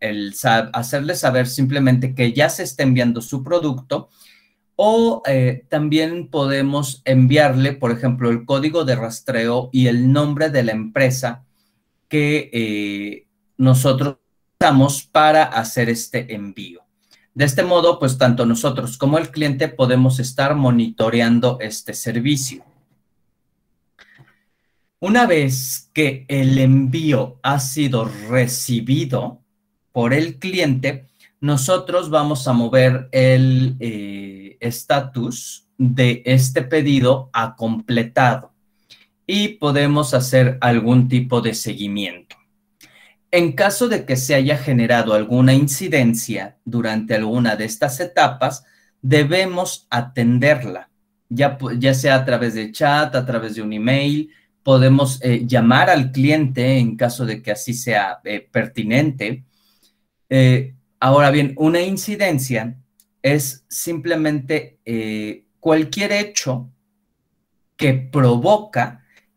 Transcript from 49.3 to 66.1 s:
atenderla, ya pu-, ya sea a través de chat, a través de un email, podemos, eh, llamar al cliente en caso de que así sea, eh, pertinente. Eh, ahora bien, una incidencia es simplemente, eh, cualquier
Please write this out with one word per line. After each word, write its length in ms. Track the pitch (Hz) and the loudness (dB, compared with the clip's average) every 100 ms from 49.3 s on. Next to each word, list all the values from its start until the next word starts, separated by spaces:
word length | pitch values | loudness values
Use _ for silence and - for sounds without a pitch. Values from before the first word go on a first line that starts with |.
| 180 190 180 180 - - | 0 0 -2 -6 -8 -6
atenderla, 1000 | 120 127 - 117 127 143 143 104 92 - _ _ _ - | -6 -4 0 2 4 2 0 -2 -12 -16 _ _ _ -8
ya 300 | 120 139 135 | -2 -2 -2
pu-, 200 | 127 120 | -6 -2
ya 160 | 135 | 0
sea 220 | 131 143 131 | 2 2 2
a 80 | |
través 300 | 131 117 120 | 2 -2 -2
de 160 | 110 110 | -4 -8
chat, 420 | - 147 147 151 131 | -2 2 2 0 -2
a 80 | |
través 300 | 127 117 113 | -2 -4 -6
de 80 | 110 | -8
un 100 | 107 | -8
email, 580 | 107 117 135 143 147 151 _ _ _ | -4 0 0 0 -2 -4 _ _ _
podemos, 560 | - 131 131 135 131 - | 2 6 6 6 2 -2
eh, 220 | 123 117 120 | -2 0 2
llamar 420 | 123 117 135 185 | 2 4 4 4
al 220 | 160 131 | 2 2
cliente 640 | 131 139 156 139 127 127 131 | 0 2 2 0 0 0 2
en 200 | 113 107 | 0 0
caso 280 | 120 127 | -2 -2
de 180 | 113 107 | -6 -6
que 100 | 107 | -6
así 220 | 104 - | -6 -6
sea, 460 | 113 120 104 98 - | -6 -2 0 -2 -6
eh, 240 | - 104 - | -10 -10 -6
pertinente. 920 | 120 110 - 107 123 151 131 110 131 - _ _ _ _ _ _ _ - | -4 -4 -6 -2 0 0 -2 -6 -8 -14 _ _ _ _ _ _ _ -2
Eh, 460 | 131 127 127 - - _ - | 4 4 4 0 -12 _ -2
ahora 300 | 127 143 143 | 2 4 4
bien, 240 | 147 139 139 | 2 0 0
una 240 | 156 175 | 0 2
incidencia 960 | 185 190 - 208 190 143 127 113 117 123 _ _ _ _ | -2 -4 -6 -2 -2 -2 -2 -4 -6 -12 _ _ _ _
es 420 | 135 147 143 - - | -2 0 -2 -10 -14
simplemente, 1120 | - 170 165 170 160 156 147 131 151 - _ | -10 -8 -6 -4 -2 -2 -2 -4 -6 -6 _
eh, 600 | - 113 110 107 107 - _ _ | -8 -6 -4 -6 -8 -12 _ _
cualquier 520 | 160 156 151 202 208 | 0 0 0 -4 -2